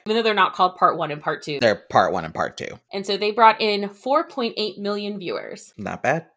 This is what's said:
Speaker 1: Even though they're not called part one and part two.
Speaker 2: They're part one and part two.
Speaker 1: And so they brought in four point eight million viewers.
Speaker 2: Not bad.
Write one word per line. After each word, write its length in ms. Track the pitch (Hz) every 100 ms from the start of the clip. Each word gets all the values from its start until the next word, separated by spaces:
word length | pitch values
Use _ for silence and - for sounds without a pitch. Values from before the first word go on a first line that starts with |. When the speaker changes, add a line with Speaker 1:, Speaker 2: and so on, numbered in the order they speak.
| -
Speaker 1:
Even 100 | 226
though 60 |
they're 120 | 226
not 200 | 202 180
called 220 | - 185 -
part 200 | 180 165
one 140 | 151
and 100 | 147
part 220 | 156 147
two. 160 | - 143
Speaker 2:
They're 240 | 117 101 -
part 220 | 120 90
one 80 | 90
and 140 | 80
part 240 | - 67 -
two. 200 | - - _
Speaker 1:
And 140 | 202 196
so 100 | 196
they 140 | 214
brought 300 | 214 220 214
in 280 | 220 202 202
four 400 | - 254 294 320
point 260 | - 233 -
eight 220 | 214 -
million 400 | 202 208 208 202
viewers. 540 | 170 98 - - - -
Speaker 2:
Not 240 | 95 90
bad. 240 | 120 160 -